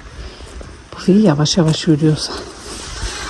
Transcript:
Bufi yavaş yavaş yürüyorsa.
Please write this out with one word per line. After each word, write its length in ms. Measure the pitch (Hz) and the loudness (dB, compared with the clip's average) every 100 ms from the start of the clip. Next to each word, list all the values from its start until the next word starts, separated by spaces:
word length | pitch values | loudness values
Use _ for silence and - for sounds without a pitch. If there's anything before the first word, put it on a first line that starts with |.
| - - - - - - - - - | -14 -16 -16 -16 -16 -16 -16 -18 -18
Bufi 180 | - - | -4 4
yavaş 440 | 196 214 147 151 - | 6 6 4 2 2
yavaş 300 | 160 151 - | 2 2 2
yürüyorsa. 460 | 151 156 151 - - - - - - - - - - - | 4 4 2 -2 -8 -10 -14 -14 -12 -12 -8 -8 -8 -8